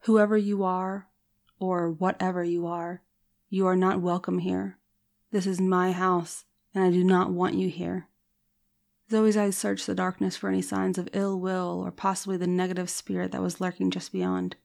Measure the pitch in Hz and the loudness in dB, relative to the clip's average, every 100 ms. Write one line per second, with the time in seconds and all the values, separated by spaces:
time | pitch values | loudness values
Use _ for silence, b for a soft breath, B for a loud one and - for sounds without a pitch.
0 | - 220 208 214 202 202 190 185 185 196 | 4 4 6 2 2 0 0 0 -2 -6
1 | 196 _ _ _ _ _ 190 180 175 160 | -10 _ _ _ _ _ -2 0 0 0
2 | 180 - 185 180 175 175 170 170 170 180 | 0 0 -2 -2 -2 -2 -2 -6 -8 -10
3 | _ _ _ _ _ 190 190 185 190 190 | _ _ _ _ _ 0 2 4 4 2
4 | 175 175 180 180 175 185 196 - _ _ | 0 -2 0 -2 0 -2 -4 -10 _ _
5 | _ _ _ 214 190 180 185 180 180 180 | _ _ _ -4 -2 0 2 4 2 2
6 | 185 180 170 - - _ _ 196 185 180 | 2 0 -2 -10 -18 _ _ 2 4 6
7 | 180 185 180 175 180 - 185 160 175 185 | 6 4 4 0 0 0 -2 -2 -6 -6
8 | - _ _ _ _ _ _ _ _ _ | -8 _ _ _ _ _ _ _ _ _
9 | _ 220 220 214 202 190 208 196 - 190 | _ 2 4 4 2 0 -2 -4 -4 -2
10 | 185 185 190 - 196 190 185 196 190 185 | -2 0 -4 -2 -2 -2 0 -2 0 -2
11 | 175 202 196 190 185 185 180 175 185 185 | -4 -2 -2 -2 -2 -2 -2 -4 -6 -4
12 | 196 190 196 190 180 180 185 185 180 - | -2 -2 -2 -2 0 2 0 -2 -4 -6
13 | - 190 185 190 185 175 185 180 190 180 | -6 -4 -4 -2 -4 -2 -6 -2 -2 -2
14 | - 190 185 - 90 - | -6 -4 -2 -2 -4 -8